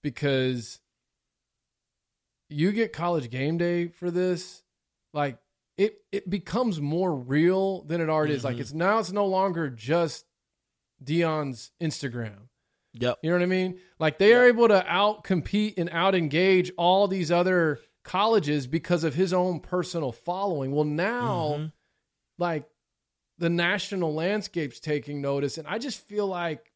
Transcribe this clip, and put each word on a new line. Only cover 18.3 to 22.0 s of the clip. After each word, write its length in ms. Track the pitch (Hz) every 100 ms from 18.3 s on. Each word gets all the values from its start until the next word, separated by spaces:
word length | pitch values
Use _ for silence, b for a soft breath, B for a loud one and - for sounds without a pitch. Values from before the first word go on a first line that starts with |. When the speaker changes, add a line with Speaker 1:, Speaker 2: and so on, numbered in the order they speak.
| 220 147 147 127
Speaker 1:
because 380 | 160 - 175
of 100 | 160
his 180 | 135 185
own 280 | 180 185 170
personal 500 | - 180 175 170 143
following. 600 | 113 - 180 202 160 135
Well, 120 | 143
now, 680 | 151 151 190 240 233 185 156 147
Speaker 2:
Mm-hmm. 80 | 156 - _ _